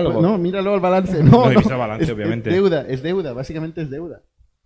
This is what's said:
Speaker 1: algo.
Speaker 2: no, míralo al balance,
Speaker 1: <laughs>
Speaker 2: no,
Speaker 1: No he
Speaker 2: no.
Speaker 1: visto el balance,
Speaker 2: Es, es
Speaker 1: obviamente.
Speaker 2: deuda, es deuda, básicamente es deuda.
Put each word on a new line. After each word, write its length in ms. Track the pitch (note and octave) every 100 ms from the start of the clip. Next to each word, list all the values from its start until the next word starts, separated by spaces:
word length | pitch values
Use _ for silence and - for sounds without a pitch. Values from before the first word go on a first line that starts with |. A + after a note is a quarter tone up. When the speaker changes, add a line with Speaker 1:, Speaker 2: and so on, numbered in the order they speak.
| E3+
Speaker 1:
algo. 120 | A#2
Speaker 2:
no, 140 | F3+ G#3
míralo 360 | F3 G3 F#3+
al 60 | G3
balance, 420 | F3+ F#3 F#3 E3
Speaker 1:
<laughs> 0 |
Speaker 2:
no, 80 | D#3
Speaker 1:
No 200 | A#3+ A#3+
he 40 |
Speaker 2:
no. 40 | G#3+
Speaker 1:
visto 120 | A3
el 40 | B2+
balance, 260 | A2+ A2
Speaker 2:
Es, 60 | D#3
es 40 |
Speaker 1:
obviamente. 360 | G#2+ G#2 A2+ A2+
Speaker 2:
deuda, 360 | F#3 G3 D#3 B2
es 140 | C3
deuda, 300 | D#3+ F#3+ D3+
básicamente 500 | A#2+ C3+ D#3 D#3+ E3
es 80 | D3+
deuda. 320 | C#3 E3+ G#2+ _ _ _ _